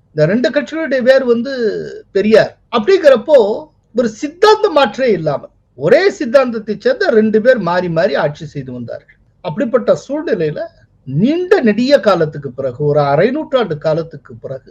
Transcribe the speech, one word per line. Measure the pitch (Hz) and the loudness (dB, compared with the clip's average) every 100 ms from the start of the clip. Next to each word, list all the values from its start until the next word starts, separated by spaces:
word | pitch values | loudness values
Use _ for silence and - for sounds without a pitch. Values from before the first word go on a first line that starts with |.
| _ 151 | _ -2
இந்த | 151 | 0
ரெண்டு | 220 285 | 2 0
கட்சிகளுடைய | 294 - 320 320 262 | -2 -4 -6 -4 0
வேர் | 240 262 254 | 4 4 4
வந்து | 233 247 269 226 180 71 65 - | -2 -2 -4 -4 -4 -10 -14 -6
பெரியார். | 196 208 220 - - - | -2 4 4 4 -4 -6
அப்படிங்கிறப்போ | 233 214 381 302 247 208 294 202 254 311 _ _ 220 | -4 2 4 6 4 4 4 4 -2 -10 _ _ -4
ஒரு | 240 | -4
சித்தாந்த | 220 285 320 427 427 415 | -4 -10 2 4 4 2
மாற்றே | 302 254 - 262 | 2 0 0 0
இல்லாம | 180 156 139 - _ _ - | 0 -2 -4 -8 _ _ -4
ஒரே | 147 277 392 | 2 4 2
சித்தாந்தத்தை | - 277 269 254 226 214 202 | -2 0 2 2 -4 -8 -4
சேர்ந்த | 240 269 370 | -2 -2 0
ரெண்டு | 226 214 220 | 2 2 2
பேர் | 226 254 | 2 2
மாறி | 175 180 180 | 0 -2 -2
மாறி | 165 190 269 | 0 0 0
ஆட்சி | 160 147 156 | -4 -6 -12
செய்து | 147 127 | -12 -12
வந்தார்கள். | 123 117 - _ _ _ _ 180 | -12 -12 -14 _ _ _ _ -10
அப்படிப்பட்ட | 180 277 240 214 180 | -6 -2 0 0 -2
சூழ்நிலையில | - 294 330 214 156 151 330 _ _ _ - | -4 -8 -4 -4 -4 -6 -12 _ _ _ -8
நீண்ட | 139 233 339 359 392 | -2 0 0 0 2
நெடிய | 240 208 254 285 | 2 0 2 2
காலத்துக்கு | 208 175 156 151 143 | 2 2 0 -4 -12
பிறகு, | 120 135 120 | -6 -8 -4
ஒரு | 147 147 | -2 0
அரை | 143 143 208 | 2 2 2
நூற்றாண்டு | 285 311 262 202 147 | 0 -2 -2 -2 -4
காலத்துக்கு | 160 156 156 143 - 113 | -4 -4 -6 -12 -20 -18
பிறகு, | 135 131 - | -14 -16 -14